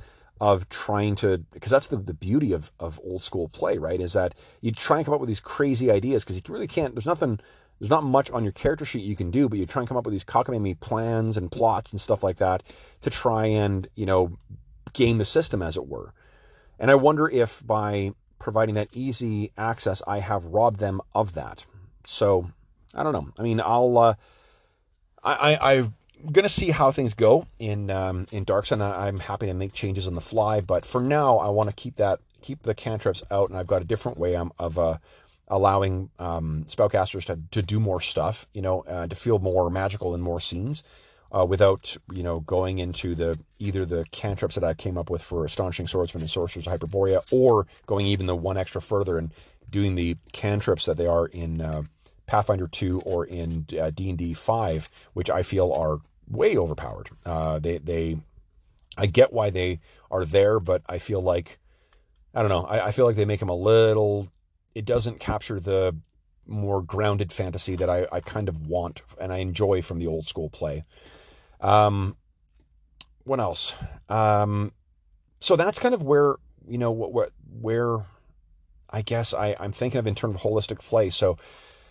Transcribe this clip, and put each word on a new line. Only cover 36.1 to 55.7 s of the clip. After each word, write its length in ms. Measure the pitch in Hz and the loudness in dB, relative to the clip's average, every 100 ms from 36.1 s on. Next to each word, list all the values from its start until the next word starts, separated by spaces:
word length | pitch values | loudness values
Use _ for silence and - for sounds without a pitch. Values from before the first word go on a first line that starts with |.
| - | -8
um, 460 | 87 82 80 78 78 | -6 -4 -4 -4 -6
spellcasters 600 | - 104 101 92 95 92 | 0 2 2 0 -4 -6
to, 120 | 82 80 | -8 -4
to 100 | 110 | -4
do 180 | 87 107 | -2 0
more 200 | 107 90 | 0 -2
stuff, 480 | - - 80 107 - | -4 -2 -2 -4 -12
you 80 | 104 | -6
know, 220 | 95 92 | -2 -2
uh, 220 | - 87 82 | -4 -8 -6
to 80 | 87 | -6
feel 220 | 117 107 | 0 2
more 300 | 95 90 87 | 2 2 2
magical 460 | 92 95 104 90 87 | 0 -2 -2 -4 -4
in 60 | |
more 180 | 87 85 | -4 -4
scenes, 440 | - 85 117 151 - - _ _ - 98 | -4 -6 -6 -8 -12 -20 _ _ -6 0
uh, 100 | 90 | 2
without, 520 | 95 98 95 - - - | 6 4 4 -4 -14 -12
you 100 | 90 | -8
know, 160 | 87 82 | -6 -6
going 400 | 78 92 92 95 | -2 0 0 -2
into 360 | 90 82 90 85 | -6 -6 -4 -2
the, 220 | 82 80 - - | -2 -2 -8 -8
either 240 | 101 95 | -4 -4
the 220 | 85 85 80 | -2 -4 -6
cantrips 440 | - 104 98 - 101 | -6 -6 -4 -4 -2
that 80 | |
I 100 | 87 | -2
came 240 | 80 98 87 | -2 -4 -6
up 120 | 82 | -4
with 120 | 82 | -6
for 220 | - 85 | -4 -4
Astonishing 440 | 76 - 92 85 85 | -4 -4 -4 -4 -4
Swordsman 340 | 92 85 85 | -2 -2 -4
and 80 | 80 | -6
Sorcerers 380 | 92 85 90 85 | -4 -4 -6 -6
of 60 | |
Hyperborea, 480 | 85 80 98 98 95 - | -6 -2 0 2 2 2
or 340 | 127 127 107 92 - - | 4 6 6 2 -8 -4
going 200 | 101 101 | -2 0
even 200 | 101 90 | 0 0
the 80 | 87 | -2
one 220 | 92 95 | 0 -2
extra 240 | 92 92 | -4 -6
further 360 | - 101 92 82 | -2 -2 0 -2
and 160 | 80 - - _ - | -4 -10 -20 _ -6
doing 260 | 101 101 90 | -2 0 0
the 220 | 85 85 _ | -2 -4 _
cantrips 540 | - 104 104 104 92 - | -6 -2 0 0 0 0
that 120 | 80 | 0
they 100 | 85 | 2
are 180 | 85 85 | 2 0
in, 360 | 90 82 82 | -4 -6 -4
uh, 220 | 78 78 76 _ _ _ - | -4 -6 -8 _ _ _ -2
Pathfinder 400 | 107 101 101 85 | 0 2 0 -2
two 340 | - 95 92 | -4 -2 -2
or 240 | 90 87 82 | -2 -4 -4
in, 400 | 87 82 82 76 80 | -6 -4 -6 -6 -4
uh, 80 | 80 | -4
D 200 | 78 95 | -4 -6
and 80 | 87 | -4
D 160 | 85 | -6
five, 560 | 80 - 113 98 80 - - - | -4 -2 0 0 -4 -6 -20 -12
which 160 | - - | -6 -2
I 140 | 92 | -2
feel 300 | 90 95 90 | 0 2 2